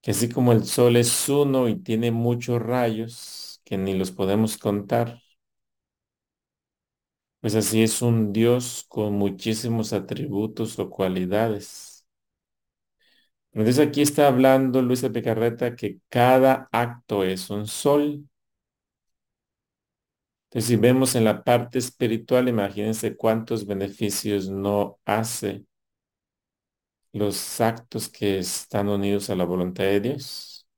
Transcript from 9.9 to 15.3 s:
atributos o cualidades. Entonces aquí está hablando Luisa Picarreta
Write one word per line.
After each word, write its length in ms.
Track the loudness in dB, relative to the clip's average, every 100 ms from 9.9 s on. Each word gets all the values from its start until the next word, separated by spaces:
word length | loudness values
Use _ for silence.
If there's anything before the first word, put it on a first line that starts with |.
atributos 840 | -4 -6 -8 -6 -4 -4 -6 -8 -6
o 120 | -8
cualidades. 1160 | -2 -2 -2 -2 0 -2 -4 -10 -20 -20 -20 _ _ _ _ _ _ _ _ _ _ _ _ _ _ _
Entonces 340 | 0 2 4 2
aquí 160 | 2
está 240 | 0 4 4
hablando 560 | 6 4 4 2 0
Luisa 280 | 2 0 -2
Picarreta 680 | -4 -2